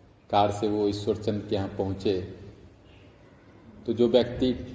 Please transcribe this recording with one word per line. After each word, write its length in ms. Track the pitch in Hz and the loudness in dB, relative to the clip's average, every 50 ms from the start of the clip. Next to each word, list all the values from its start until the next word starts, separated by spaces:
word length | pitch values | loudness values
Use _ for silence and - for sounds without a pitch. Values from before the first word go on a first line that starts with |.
| - - - _ _ - | -20 -20 -20 _ _ 0
कार 200 | 107 101 104 104 | 2 4 4 4
से 160 | 101 - 113 | 2 0 -2
वो 200 | 104 104 104 104 | 0 0 2 0
ईश्वर 280 | 101 101 - - 113 101 | 0 0 -2 -2 -2 -2
चंद्र 320 | - - 113 104 101 101 - | -2 -2 -2 -2 -4 -4 -2
के 60 | 107 | -2
यहाँ 120 | 95 98 | -2 -2
पहुँचे, 760 | 92 - - 95 95 95 - - 107 95 90 92 - - - - - - - - - - - - - - - - - - - - - - - - - - - - - - - - | -4 -4 -4 -4 -4 -4 -2 0 0 0 0 -2 -8 -12 -16 -18 -20 -20 -20 -20 -20 -20 -20 -20 -20 -20 -20 -20 -20 -20 -20 -20 -20 -20 -20 -20 -20 -20 -20 -20 -20 -20 -10 -6
तो 80 | 117 107 | -2 2
जो 140 | 113 120 | 2 4
व्यक्ति 600 | 113 120 120 113 - - - 131 127 117 - - - | 6 6 4 4 4 0 -2 0 0 -2 -2 -6 -6